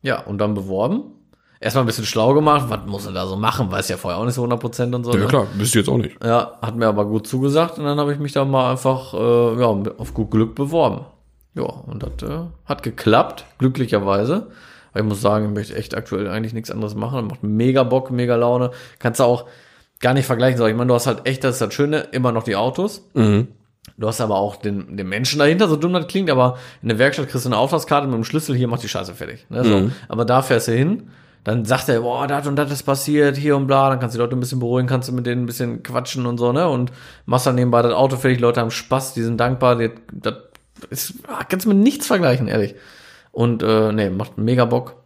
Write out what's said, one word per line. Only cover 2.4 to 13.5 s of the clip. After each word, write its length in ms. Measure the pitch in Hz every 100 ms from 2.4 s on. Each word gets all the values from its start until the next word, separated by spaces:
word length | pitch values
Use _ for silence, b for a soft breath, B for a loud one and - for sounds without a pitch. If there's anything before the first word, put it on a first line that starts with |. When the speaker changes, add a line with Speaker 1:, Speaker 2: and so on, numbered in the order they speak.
| 151 147 123
Speaker 1:
was 120 | 117 98
muss 180 | 101 101
er 60 |
da 140 | 92 92
so 80 | 95
machen, 340 | 110 - 101
weiß 180 | 95 95
ja 60 | 90
vorher 220 | - 87
auch 60 | 117
nicht 80 | 127
so 60 |
hundert 180 | 120 120
Prozent 340 | 117 - 123 123
und 80 |
so, 100 | 120
Speaker 2:
Ja, 60 | -
Speaker 1:
ne? 60 | -
Speaker 2:
klar, 200 | 143 98
wüsste 260 | 98 104 123
ich 60 | -
jetzt 80 |
auch 40 | 127
nicht. 180 | - -
Speaker 1:
Ja, 360 | 113 117 - -
hat 120 | 110 117
mir 120 | 113
aber 180 | 104 104
gut 220 | 110 107
zugesagt 500 | 131 139 147 165 165
und 80 | 147
dann 140 | 147
hab 100 | 143
ich 80 | 143
mich 160 | 147
da 100 | 143
mal 280 | 135 135 127
einfach, 420 | 127 131 131 -
äh, 460 | 90 117 120 120 113
ja, 40 | 120 101 101 -
auf 160 | 123 -
gut 160 | 104
Glück 240 | 110 110 -
beworben. 500 | 139 165 131 95 - _ _ _ _ 156
Ja, 80 |
und 400 | - - - -
das, 260 | - - -
äh, 120 | 151 170 - -
hat 180 | 143
geklappt, 600 | 120 - - 113 - - -